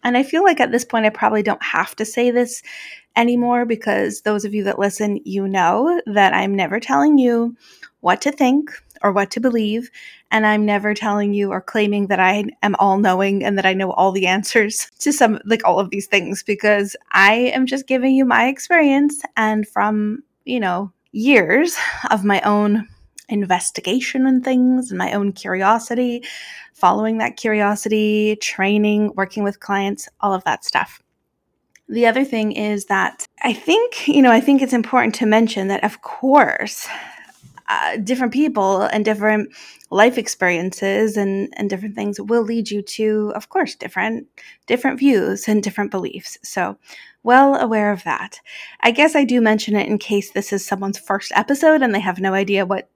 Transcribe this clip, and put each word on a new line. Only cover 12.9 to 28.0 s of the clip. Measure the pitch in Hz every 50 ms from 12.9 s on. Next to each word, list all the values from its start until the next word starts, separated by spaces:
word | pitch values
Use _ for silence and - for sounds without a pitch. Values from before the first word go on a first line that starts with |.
| 190 196 202 202 185 185 196 196 196 202 -
and | - 202 190
that | 190
I | 190 190
know | 190 190 185
all | - - 185 196
the | 185 196 190 185
answers | 185 196 196 - - 240 214 202 220 - - - _
<laughs> | _
to | - 294 285
some, | 294 277 220 214 - -
like, | 202 226 220 -
all | - 175 175
of | 202 190
these | - 202 196 -
things, | - 202 180 165 190 - -
because | - 208 202 - 208 208 202 202 202 - - _ _
I | - 185 196 196 214 233 247 254 -
am | 262 262
just | 254 269 277 269 -
giving | 262 262 247 269 262
you | 262 269
my | 247 240 233 226 254
experience | 277 - - - 349 339 311 285 269 277 285 294 285 - - - _ -
and | 220 214 214 214 208 -
from, | - 214 202 208 214 214 208 208 214 - - _ _ _ _
you | - 247 247
know, | 214 185 180 175 202 190 _ _ _ _
years | - 214 214 262 285 233 185 156 180 254 311 349 - - - - - - - -
of | 220 214 190
my | 208 202 190
own | - - 208 208 208 208 202 220 208 - - _ _ _ _ - - _
investigation | 226 208 202 185 185 175 - - - - - 185 190 254 254 - - 269 262 269
and | 262 254 254
things | 262 262 254 247 254 254 254 247 247
and | 196 180
my | 185 190 -
own | 202 202 202
curiosity, | 190 - - 196 185 185 190 196 220 233 233 - 240 233 254 247 240 240 240 - - - - - - - - - _
following | _ - 240 214 208 214 220 226 220
that | 220 240 233 -
curiosity, | - 226 214 214 208 202 208 208 - 220 214 214